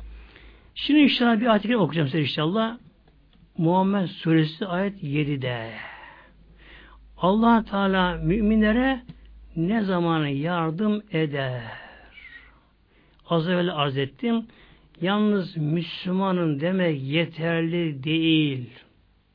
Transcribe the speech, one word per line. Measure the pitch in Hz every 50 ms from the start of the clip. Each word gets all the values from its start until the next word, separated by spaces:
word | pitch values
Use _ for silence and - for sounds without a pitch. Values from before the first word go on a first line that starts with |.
| - - - - - - - - - - - - - _ _
Şimdi | - - - 285 302
inşallah | 285 247 - - 247 240 233 208
bir | 240
ayet-i | 240 220 208 202
kerime | 202 247 226 185
okuyacağım | 139 147 170 151 131
size | 151 160
inşallah. | 147 127 - 165 151 160 190 220 220 226 233 - - - - _ _ _ _ _ _ _ _ _ - _ _ -
Muhammed | 165 160 180 185 190 196 202 202 180
Suresi | 160 - - - 165 160 160 156 151 - - 226
ayet | 185 175 180 196 202 196 - -
yedide. | 139 139 147 151 139 147 135 127 127 123 117 113 113 110 107 - - - - - - - - - - - - - - - - - - - - - - - - - - -
Allah | - - 175 202 220 226 233 233 226 226
Teala | - - 196 196 190 190 190 185 180 170
müminlere | 160 156 156 185 233 208 214 220 220 214 214 220 247 254 269 269 247 - - - - - - - - - - -
ne | 165 165 180 220 233 202
zaman | 190 185 175 170 170 165 160 151
yardım | 143 139 135 147 170 180 175 160 160 160 170 214 214 208 208 - -
eder? | - 160 160 147 139 139 135 131 127 120 117 113 - - - - - - - - - - - - - - - - - _ _ _ _ _ _ _ _ _ _ _ _ _ _ -
Az | 170 165 156 180
evvel | 180 175 175 180 175
arz | 151 143 143 131 139
ettim. | 139 135 - - - 233 233 226 226 - - - - - - _ _ _ _ -
Yalnız | 165 185 202 208 214 208 208 202 170 - -
Müslümanın | 165 151 147 160 175 165 170 - - - 180 180 190 196 190 185 180 170 160 147 139
demek | 151 175 190 190 180 170 156 135 131
yeterli | 135 143 165 165 165 165 156 160 170 165 165 165 165 170 175 170 160 147 135 131
değil. | 151 156 160 160 165 160 156 151 147 131 131 123 113 - - - _ _ _ _ _ _ _ _ _